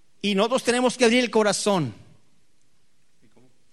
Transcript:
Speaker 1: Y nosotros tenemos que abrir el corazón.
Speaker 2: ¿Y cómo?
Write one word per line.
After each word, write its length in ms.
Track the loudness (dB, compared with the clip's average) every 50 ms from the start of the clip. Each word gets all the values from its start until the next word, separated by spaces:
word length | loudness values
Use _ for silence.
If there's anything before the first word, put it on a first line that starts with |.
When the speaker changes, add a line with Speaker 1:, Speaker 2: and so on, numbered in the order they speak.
| -20 -20 -14 _
Speaker 1:
Y 140 | -4 -2 0
nosotros 280 | 0 0 0 0 -2 0
tenemos 320 | 0 0 0 0 -2 0 2
que 80 | 2
abrir 180 | 2 4 2 0
el 80 | 0
corazón. 600 | 0 0 0 0 0 -2 -2 -2 0 0 -2 -4 -8 -12 -20 -20 -20 -20 _ -20 -20 -20 -20 -20 _ -20 -20 -20 -20 -20 -20 -20 _ -20 -20 -20 -20 -20 -20
Speaker 2:
¿Y 40 | -20 _
cómo? 140 | -20 -20 -20 -20 -20 -20 -20